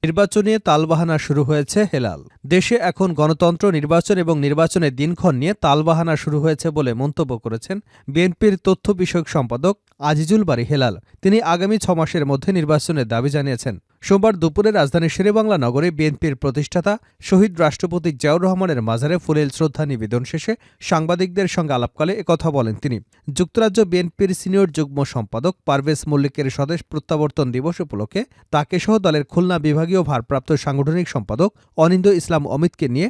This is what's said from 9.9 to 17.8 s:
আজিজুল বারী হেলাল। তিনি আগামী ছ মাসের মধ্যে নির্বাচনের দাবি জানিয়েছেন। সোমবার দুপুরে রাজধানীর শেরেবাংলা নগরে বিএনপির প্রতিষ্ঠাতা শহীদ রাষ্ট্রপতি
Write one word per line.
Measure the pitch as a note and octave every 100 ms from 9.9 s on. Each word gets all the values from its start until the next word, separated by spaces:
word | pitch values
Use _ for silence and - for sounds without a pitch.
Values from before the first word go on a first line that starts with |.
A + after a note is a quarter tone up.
| _
আজিজুল | D3 D3+ D#3 G#3+
বারী | F#3 B2
হেলাল। | A#2+ C#3+ B2 F2 _ _
তিনি | F#3+ G#3+
আগামী | E3 E3+ G3 G#3+
ছ | -
মাসের | E3+ D3+ F3 C#3
মধ্যে | C#3 D#3+
নির্বাচনের | F#3+ D3+ D3+ - D#3 A2+
দাবি | A#2 C3+
জানিয়েছেন। | D3 C#3 B2 - F#2+ _ _
সোমবার | - G3 G#3+ G3
দুপুরে | D#3+ D3+ G#3
রাজধানীর | G#3 C#3+ F3 D#3+
শেরেবাংলা | - F#3+ G#3+ G#3+ F#3+
নগরে | A#2+ B2+ E3+
বিএনপির | D3+ D#3 D3 E3 C3+
প্রতিষ্ঠাতা | C#3+ C3 D3 F3+ E3+ G#3+ _ _
শহীদ | - F#3+ G#3 E3+
রাষ্ট্রপতি | D#3 -